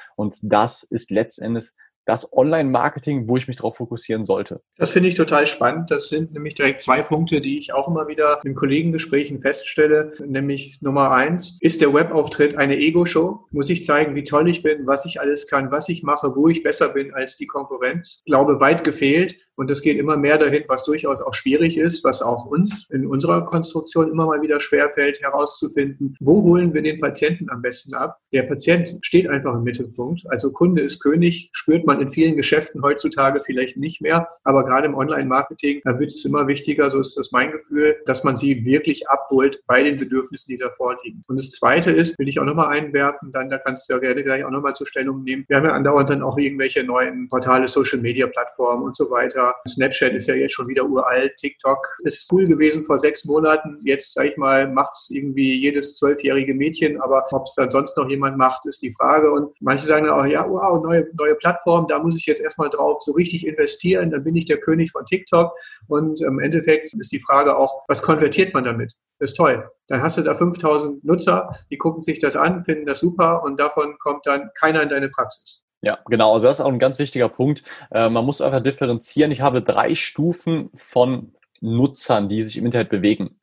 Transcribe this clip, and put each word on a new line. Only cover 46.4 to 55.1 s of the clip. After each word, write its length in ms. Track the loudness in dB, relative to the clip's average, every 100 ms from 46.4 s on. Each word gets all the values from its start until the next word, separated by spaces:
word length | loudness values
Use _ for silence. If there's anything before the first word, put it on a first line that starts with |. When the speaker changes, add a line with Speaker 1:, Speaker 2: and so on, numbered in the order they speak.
| -2 -2 -2 -2
Speaker 2:
neuen 440 | 0 0 0 -4 -6
Portale, 400 | -2 2 4 4
Social-Media-Plattformen 1160 | 2 2 0 -2 0 -2 -2 -6 -2 0 0
und 120 | -4 -4
so 140 | -2
weiter. 380 | 0 -2 0 0 0 -4
Snapchat 460 | 0 0 2 0
ist 160 | 0 0
ja 80 | 0
jetzt 160 | 0
schon 160 | -4 -4
wieder 180 | -2 0
uralt, 520 | 0 0 0 0 -4
TikTok 500 | -10 -4 0 0 -2 -8
ist 260 | -6 -6 0
cool 120 | 2 4
gewesen 360 | 4 4 2
vor 160 | 0 2
sechs 240 | 2 0
Monaten. 560 | 0 2 4 2 0 -6
Jetzt, 320 | -2 -2 -2
sag 120 | -2 -2
ich 100 | 0
mal, 340 | 2 2 2
macht's 400 | 0 -2 -4
irgendwie 480 | -8